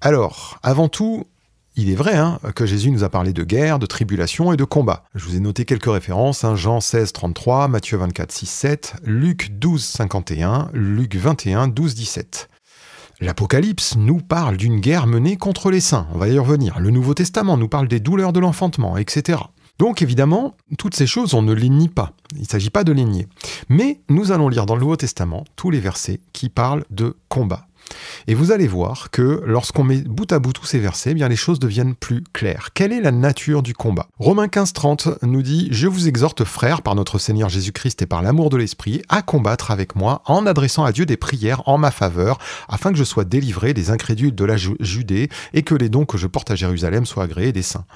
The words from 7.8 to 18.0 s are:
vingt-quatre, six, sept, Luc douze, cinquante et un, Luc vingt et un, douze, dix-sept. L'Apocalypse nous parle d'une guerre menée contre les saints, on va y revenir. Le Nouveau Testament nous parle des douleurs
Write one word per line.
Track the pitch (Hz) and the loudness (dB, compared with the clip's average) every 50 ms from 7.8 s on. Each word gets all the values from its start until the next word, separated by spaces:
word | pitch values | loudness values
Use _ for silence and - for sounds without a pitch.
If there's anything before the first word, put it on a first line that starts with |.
| - - - 98 | -2 -2 -4 -2
vingt-quatre, | 90 90 87 - 82 - | -2 -2 -4 -4 -6 -8
six, | - - - | -8 -10 -10
sept, | 90 - - - 139 147 147 - - - - - | -10 -8 -4 -2 -2 -2 -2 -6 -10 -16 -10 -6
Luc | 110 107 117 143 175 175 180 - 101 101 101 | -2 0 0 2 0 0 -2 -4 -8 -6 -2
douze, | 117 170 170 147 113 | -2 0 0 0 -2
cinquante | - - - 113 95 - 98 90 - | -4 -4 -4 -4 -2 -2 -4 -4 -4
et | 85 76 82 | -4 -2 0
un, | 92 110 135 156 - | 0 0 0 -2 -4
Luc | - 127 104 98 101 107 131 113 95 | -4 -2 -2 0 0 0 -2 -2 -2
vingt | 92 90 143 160 - - 98 | -2 0 0 0 0 -2 -2
et | 95 | 0
un, | 107 127 135 | 0 0 0
douze, | 117 117 165 160 120 | 0 0 -2 -2 -2
dix-sept. | 110 117 - - - - - - - - - _ _ _ _ _ - - - - - - - _ - | -4 -6 -8 -8 -8 -10 -10 -12 -14 -14 -14 _ _ _ _ _ -20 -20 -20 -20 -20 -20 -20 _ -6
L'Apocalypse | 90 87 87 - 107 92 - 131 170 214 208 - - - - | -4 -4 -2 -2 0 2 2 2 2 2 0 -2 -4 -2 0
nous | 117 104 113 160 175 | 2 2 2 2 0
parle | - - 156 170 170 131 98 | 0 -2 -2 0 0 0 0
d'une | 92 101 117 117 104 | 0 0 0 0 2
guerre | 98 131 160 175 139 117 | 2 2 2 2 2 2
menée | 117 117 123 170 202 | 2 2 2 2 0
contre | 185 - 196 185 - - 196 | 0 -2 -2 -2 0 0 2
les | 190 185 | 2 2
saints, | - - 151 117 85 76 82 | 2 2 0 0 0 -2 -2
on | 87 | -2
va | 90 107 | 0 2
y | 127 143 | 4 4
revenir. | 127 123 151 147 135 95 - 85 | 4 4 2 2 2 0 0 0
Le | 87 104 | 2 2
Nouveau | 117 127 127 131 147 | 4 2 2 2 0
Testament | - 180 175 - 226 214 196 170 127 | 0 0 -2 0 0 2 2 2 2
nous | 113 107 | 2 0
parle | - 143 135 120 | 0 0 0 0
des | 120 | 0
douleurs | 117 | 0